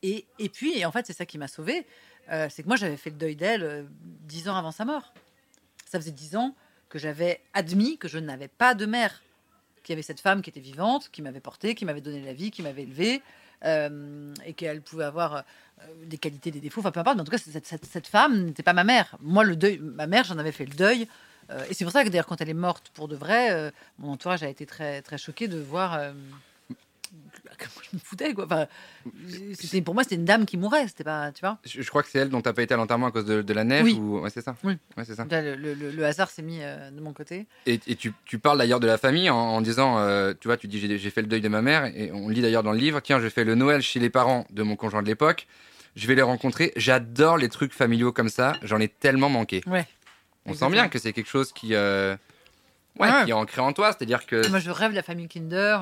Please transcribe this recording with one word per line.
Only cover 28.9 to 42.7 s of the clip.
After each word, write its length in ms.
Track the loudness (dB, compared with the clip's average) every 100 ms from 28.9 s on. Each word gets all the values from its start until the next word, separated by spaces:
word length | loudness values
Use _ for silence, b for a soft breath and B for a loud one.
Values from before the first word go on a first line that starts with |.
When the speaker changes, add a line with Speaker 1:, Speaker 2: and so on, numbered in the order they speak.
| B -18 -16 -16 -14 -14
Speaker 1:
c'était, 280 | -12 -2 -2
pour 120 | 0
moi, 100 | 0
c'était 100 | 0
une 100 | 0
dame 220 | 4 4 4
qui 100 | 0
mourait, 300 | 0 2 0
c'était 160 | -6
pas, 300 | -6 -4 -6
tu 80 | -6
vois. 180 | -6 -6
Speaker 2:
Je, 180 | -12 -10
je 60 | -2
crois 160 | 0
que 40 | 0
c'est 120 | 0
elle 80 | 0
dont 120 | 0
t'as 120 | 0
pas 100 | 0
été 100 | 2
à 40 | 2
l'enterrement 320 | 2 2 2
à 20 |
cause 140 | 0
de, 180 | 0 0
de 100 | 2
la 120 | 0
nef 180 | 2 6
Speaker 1:
Oui. 120 | 6
Speaker 2:
ou... 260 | 4 0 -2
Ouais, 100 | -4
c'est 120 | -6
ça. 120 | -10 -6
Speaker 1:
Oui. 160 | -4 -4 _ -12
Speaker 2:
Ouais, 80 |
c'est 120 | -10 -8
ça. 100 | -4
Speaker 1:
Là, 140 | -2
le, 140 | -2 -6
le, 180 | -8
le, 160 | -8 -8
le 160 | -2 -2
hasard 240 | 0 -2
s'est 120 | -2
mis, 180 | -12 -10
euh, 300 | -10 -12 -14
de 80 | -14
mon 120 | -14
côté. 360 | -14 -12 -12 -14 b -2
Speaker 2:
Et, 140 | -2 -2
et 80 | -6
tu, 160 | -6 -10
tu 140 | -10 0
parles 200 | 2 4
d'ailleurs 200 | 4 4
de 80 | 6
la 100 | 4
famille 320 | 4 4 4
en, 80 | 2
en 240 | 2 0
disant, 380 | 0 2 4 4
euh, 340 | 4 4 2 -2
tu 80 | 0
vois, 100 | -2
tu 120 | 0
dis, « 100 | -4
J'ai, 180 | -2 -2
j'ai 120 | -2
fait 100 | -2
le 60 | 0
deuil 140 | 0
de 80 | 0
ma 140 | 2
mère », 240 | 2 2 0 -6
et 160 | -8
on 160 | -6 -2
lit 140 | 2
d'ailleurs 200 | 4 4
dans 100 | 2